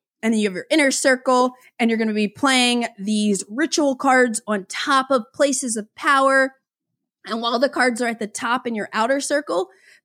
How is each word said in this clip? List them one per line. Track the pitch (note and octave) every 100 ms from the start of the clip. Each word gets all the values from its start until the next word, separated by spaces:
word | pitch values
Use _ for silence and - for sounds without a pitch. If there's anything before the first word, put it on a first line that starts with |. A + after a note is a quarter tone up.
| _ _
and | A3+
then | A3
you | G#3
have |
your | F3+ -
inner | D#4 C4+
circle, | - C#4 B3+ C4 B3+ B3+ B3+ _ -
and | A3+
you're | A3+
gonna | A3
be | G#3+ G#3
playing | - C#4 B3+ B3 A#3+ A#3 G3
these | G3 G#3+ G#3+ G3 -
ritual | A3+ D#4+ - C#4+ C4
cards | C#4 B3+ B3 G#3+ -
on | G#3 F#3
top | - D4+ C4+ C4
of | C4 -
places | - C#4+ B3+ B3+ A3
of | G#3 -
power. | D#4 C#4 C4+ C4+ C4 - _ _ _ _ _ _ -
And | A3+
while | A#3 A#3+
the | C#4
cards | D4+ B3+ A#3
are | A#3+
at | A3+
the | G#3+
top | - A#3+ B3+ A#3+
in |
your | A3 -
outer | G#3+ A#3 C#4
circle, | - D4 D4 F4 F#4 _ _ _